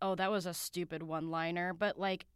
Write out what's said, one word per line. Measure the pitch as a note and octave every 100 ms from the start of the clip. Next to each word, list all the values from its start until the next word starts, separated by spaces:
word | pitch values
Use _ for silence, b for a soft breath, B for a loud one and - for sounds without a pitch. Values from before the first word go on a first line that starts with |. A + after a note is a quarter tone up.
"Oh, | F#3+ F#3
that | F#3+
was | G#3 F3+
a |
stupid | E3+ - F3 F3 D#3+
one-liner," | D#3+ D#3+ D#3+ D#3+ E3 F3 F3
but, | E3+ G3+ -
like, | F#3+ F#3+ -